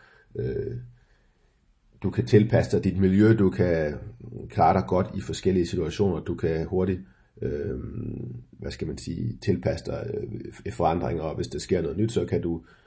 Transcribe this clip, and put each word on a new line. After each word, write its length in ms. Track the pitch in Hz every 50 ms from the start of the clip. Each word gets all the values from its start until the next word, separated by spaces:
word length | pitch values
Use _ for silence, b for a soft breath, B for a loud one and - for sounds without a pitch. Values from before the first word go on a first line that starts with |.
| b b b b b b -
øh, 400 | - 58 64 64 - - - - - - - - _ _ _ _ _ _ _ _ _ _ _ _ _ _ _ _ _ _ _ _ _ -
du 60 | 95
kan 160 | - - -
tilpasse 520 | - - 104 104 - - 82 - - - -
dig 60 | 87
dit 160 | 95 82 92
miljø, 360 | 98 92 95 98 104 110 113 98
du 100 | 98 92
kan 440 | 87 - 92 87 85 80 78 76 73 69 - - - - - - - - - -
klare 240 | - - 82 80 92
dig 100 | 92 92 -
godt 200 | 92 90 92 - -
i 60 | 95
forskellige 460 | - - 80 - - 95 92 92 85 -
situationer, 520 | - 87 82 78 80 - 104 98 85 78
du 160 | 78 - 85
kan 300 | 85 - 82 80 80 82
hurtigt, 360 | 80 95 92 92 92 95 87 B B B B B B B -
øh, 380 | - - 71 73 71 - 64 65 - - - - - - 71 - 62 - - - - -
hvad 200 | - - - 76
skal 160 | - - - 78
man 100 | 69 -
sige, 400 | - - 85 82 82 - - -
tilpasse 440 | - - 92 87 - 80 78 82 -
dig, 260 | - - 71 - - - - - - - - - - - - -
øh, 80 | 98 -
forandringer, 500 | - 87 80 82 87 80 62 85 80 78
og 120 | 80 76
hvis 120 | - - -
der 120 | - 73
sker 220 | - - - 90
noget 160 | 82 73 69 90
nyt, 140 | 110 110
så 140 | - 95 87
kan 160 | - 92 87
du 200 | 85 85 85 82 b b b b b